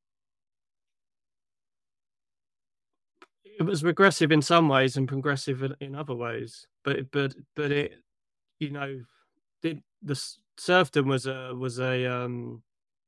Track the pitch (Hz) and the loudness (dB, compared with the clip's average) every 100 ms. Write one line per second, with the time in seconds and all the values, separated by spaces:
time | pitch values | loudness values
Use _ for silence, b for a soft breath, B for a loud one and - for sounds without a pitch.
0 | _ _ _ _ _ _ _ _ _ _ | _ _ _ _ _ _ _ _ _ _
1 | _ _ _ _ _ _ _ _ _ _ | _ _ _ _ _ _ _ _ _ _
2 | _ _ _ _ _ _ _ _ _ _ | _ _ _ _ _ _ _ _ _ _
3 | _ _ - _ _ 214 170 180 165 165 | _ _ -20 _ _ -4 -2 0 -2 6
4 | 196 - 151 156 139 170 160 135 131 135 | 4 6 4 4 6 6 6 6 4 2
5 | 127 135 139 139 - 131 135 131 139 139 | -2 -2 -2 -2 -4 -4 -4 -6 -10 -10
6 | 147 120 120 113 117 - - _ 139 135 | -8 -6 -6 -6 -10 -14 -20 _ -4 -4
7 | 127 143 139 135 - - 147 143 143 - | -2 -2 -2 -4 -14 -6 -2 0 -2 -8
8 | _ _ _ _ _ _ 151 143 139 135 | _ _ _ _ _ _ -8 -6 -8 -8
9 | 117 _ _ _ _ _ 165 151 - _ | -14 _ _ _ _ _ -6 -6 -12 _
10 | 190 135 - - _ - - 180 165 151 | -6 -6 -6 -14 _ -10 2 4 4 2
11 | 135 131 131 131 127 123 127 120 127 127 | 2 0 -2 -8 -10 -8 -6 -4 -2 0
12 | 127 123 123 120 120 117 _ _ _ _ | -2 -2 -4 -6 -10 -14 _ _ _ _